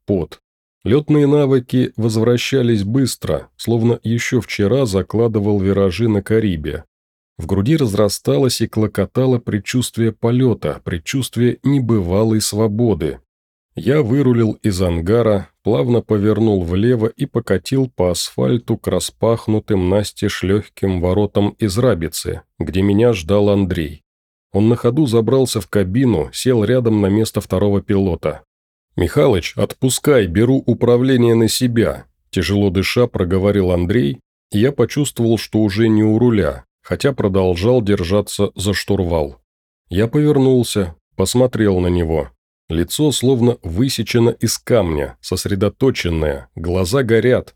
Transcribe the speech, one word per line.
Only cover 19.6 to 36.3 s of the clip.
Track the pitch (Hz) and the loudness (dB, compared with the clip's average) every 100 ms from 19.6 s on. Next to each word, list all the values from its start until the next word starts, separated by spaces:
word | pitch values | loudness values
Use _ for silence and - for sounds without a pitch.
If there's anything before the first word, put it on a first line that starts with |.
| - 101 90 | 0 -2 2
настежь | 101 101 - 104 - | 0 -2 -4 -6 -4
лёгким | 90 104 - - 98 92 | -2 -2 -4 -4 -2 0
воротам | 87 95 101 - 101 - | 0 0 0 0 -2 -2
из | 107 95 | -4 0
рабицы, | 123 90 80 - 92 85 - _ | 0 0 -4 -8 -8 -10 -14 _
где | 76 90 | -4 0
меня | 101 101 120 | 2 4 2
ждал | 107 80 101 101 | 0 0 0 2
Андрей. | 101 95 87 76 78 _ _ _ _ _ | 2 0 -4 -6 -10 _ _ _ _ _
Он | 98 110 | 0 2
на | |
ходу | 117 120 131 147 | 2 0 0 2
забрался | 113 110 135 127 110 | 2 2 0 0 -4
в | - | -2
кабину, | 104 92 107 131 90 67 | -2 0 0 0 0 -2
сел | - 127 120 | -4 0 0
рядом | 101 127 117 107 | 2 0 2 2
на | 98 | 2
место | 104 110 107 | 2 0 -4
второго | - 92 101 101 | -4 0 0 0
пилота. | - 98 98 82 80 76 _ _ _ _ _ - | 0 0 0 -2 -4 -6 _ _ _ _ _ -4
«Михалыч, | 87 147 147 95 - | -2 2 2 2 -2
отпускай, | - 104 - 131 - 147 135 92 | -4 -4 -2 -2 0 2 2 2
беру | 87 117 135 - | 2 2 2 0
управление | 110 117 123 131 131 120 113 | 0 2 2 2 2 4 4
на | 110 | 2
себя», | - 127 117 87 67 - _ _ | 0 0 2 0 -2 -12 _ _
тяжело | 95 90 101 101 | -4 0 2 2
дыша | 92 92 123 120 | 0 0 0 0
проговорил | - 90 95 101 101 90 | 0 -2 0 2 2 0
Андрей, | 87 87 113 95 - _ _ _ | 0 0 0 0 -4 _ _ _
и | 101 | 0
я | 123 | 0
почувствовал, | 151 151 147 139 - 113 110 | 0 -2 0 -4 -2 0 0
что | - 110 | 0 0
уже | 107 98 113 | 0 2 2
не | 107 | 4
у | 107 110 | 2 2
руля, | 123 | 2